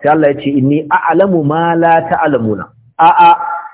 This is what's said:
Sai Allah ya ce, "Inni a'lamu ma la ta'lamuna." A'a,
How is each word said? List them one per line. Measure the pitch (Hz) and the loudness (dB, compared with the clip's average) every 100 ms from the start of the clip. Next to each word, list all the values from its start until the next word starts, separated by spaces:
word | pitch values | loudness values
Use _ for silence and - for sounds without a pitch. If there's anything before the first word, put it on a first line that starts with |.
Sai | 143 | -2
Allah | 156 147 | 0 0
ya | 139 | -2
ce, | 139 | -4
"Inni | 139 131 147 147 | -2 0 -2 -2
a'lamu | 180 - 165 196 170 | -4 -2 0 0 0
ma | 147 160 170 165 | -2 -2 -2 0
la | 165 165 160 | 2 0 0
ta'lamuna." | 175 160 131 110 98 - _ _ - | -4 -2 -2 -4 -6 -10 _ _ 0
A'a, | 165 170 175 - - - - | 2 6 6 4 -2 -10 -14